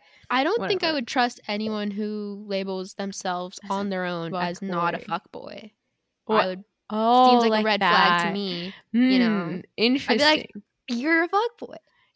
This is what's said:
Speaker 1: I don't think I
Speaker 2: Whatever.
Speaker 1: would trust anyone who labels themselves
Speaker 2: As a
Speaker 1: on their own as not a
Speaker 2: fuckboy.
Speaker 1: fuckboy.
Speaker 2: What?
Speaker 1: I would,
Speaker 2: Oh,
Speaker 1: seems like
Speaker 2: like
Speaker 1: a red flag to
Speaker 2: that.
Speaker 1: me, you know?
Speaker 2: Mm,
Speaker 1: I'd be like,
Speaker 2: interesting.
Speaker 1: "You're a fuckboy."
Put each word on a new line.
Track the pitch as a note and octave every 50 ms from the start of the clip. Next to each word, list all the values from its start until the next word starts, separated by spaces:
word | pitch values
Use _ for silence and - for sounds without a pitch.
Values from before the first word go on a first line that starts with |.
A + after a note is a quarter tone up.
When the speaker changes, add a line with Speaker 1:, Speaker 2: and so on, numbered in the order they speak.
| _ _ _ _ _ -
Speaker 1:
I | A#3+ B3+ C4+
don't | D#4+ G4+ A#4 G4 F#4
think | G#4 F#4 -
I | E4
Speaker 2:
Whatever. | D#4+
Speaker 1:
would | C#4+ A#3+
trust | - - C#4 A#3+ B3 - - - -
anyone | G#3 G#3 G#3+ A3 G#3+ G#3+ G#3 G#3 G3
who | G3+ G#3+ G#3 G#3+ G#3+ G#3 G3+ G3+ G3 G#3+ G#3
labels | G3 F#3+ G3 F#3+ F#3+ F#3 F#3 F#3+ -
themselves | - G3 G3 F#3+ - - F#3+ F3+ F3+ F3+ F3+ - - -
Speaker 2:
As | G3
a | G3
Speaker 1:
on | G3 G3+ G3+
their | F#3+ F#3 F3+
own | F3 F3+ E3+ E3 E3 E3+
as | F3+ F3 F3 F3 -
not | G3 G3 F3+ F3 F3 E3+ E3+
a | E3
Speaker 2:
fuckboy. | - - E3 F3 - _ -
Speaker 1:
fuckboy. | - - - - - - G#3+ _ _ _ _ _ _ _ _ _ _ _
Speaker 2:
What? | - A3 G#3+ G3
Speaker 1:
I | F#3
would, | F#3 F#3 F#3+ _ _ _ _ -
Speaker 2:
Oh, | G#3 G#3+ A3 A3+ A#3+ B3 B3+ B3+
Speaker 1:
seems | B3 A#3+ A#3
like | A3+ A3
Speaker 2:
like | G#3+ G#3+
Speaker 1:
a |
red | A3 G#3 G3+
flag | G3+ F3+ F3 F#3 F#3 F3 F3 F3 F3
to | E3+
Speaker 2:
that. | -
Speaker 1:
me, | G3+ G3+ F#3+ F3+ F3 F3 F#3 F#3+ - - _ -
you | A3+ B3 B3+ C4 B3+
know? | A#3+ A3+
Speaker 2:
Mm, | G#3+ G3+ F3 E3 E3 F3+
Speaker 1:
I'd | - - _ - G#3 A#3+ B3+ C#4 - - B3 A#3
be | D4
like, | D4+ D#4 D4+ - - -
Speaker 2:
interesting. | G#3 - _ _ _ _ -
Speaker 1:
"You're | B3 A#3 B3+ D#4 E4 E4 E4+
a | E4+
fuckboy." | F#4+ G4 A4+ A#4 - _ - - - - - _ _ _ _ _ -